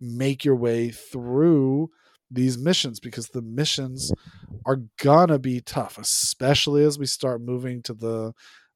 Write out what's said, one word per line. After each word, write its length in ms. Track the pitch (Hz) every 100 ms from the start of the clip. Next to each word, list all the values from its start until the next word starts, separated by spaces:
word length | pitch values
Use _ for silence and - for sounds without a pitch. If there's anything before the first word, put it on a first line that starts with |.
make 420 | 120 117 135 131
your 120 | 143 127
way 340 | 117 117 117
through 1000 | 117 - 127 120 131 170 151 135 139 160 _ _ _ -
these 240 | 123 131 120
missions, 420 | 147 185 135 110
because 280 | 120 117 113
the 140 | 127
missions 720 | 113 120 156 - 131 131 135 - - - - 104 -
are 160 | 135 113 -
gonna 340 | 143 156 175 143
be 220 | 127 123
tough, 360 | - 139 104 -
especially 840 | 120 - - - 127 143 151 147
as 140 | 151 147
we 80 | 135
start 360 | - 131 120
moving 400 | 120 123 127 123
to 100 | 117
the 400 | 110 113 113 113 - - - _